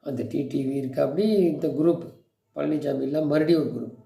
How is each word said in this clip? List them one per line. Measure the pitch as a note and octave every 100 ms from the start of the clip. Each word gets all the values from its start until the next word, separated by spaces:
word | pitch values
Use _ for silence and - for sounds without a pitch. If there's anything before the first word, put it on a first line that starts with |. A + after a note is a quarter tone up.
அந்த | - B2 A#2+
டி | C#3
டி | C3 C#3+ C3+
வி |
இருக்கா | C#3 C3 C3
அப்படி, | C#3+ D#3+ G#3+
இந்த | G#3 F3 D3+ D#3
குரூப் | C3+ E3 E3+ - - _ _ _ D3
பழனிசாமி | D3 D3+ C#3+ C3+
இல்ல, | C3+ D3+
மறுபடியும் | D3+ D3+ D#3 E3+
ஒரு | C3 A#2+
குரூப் | - -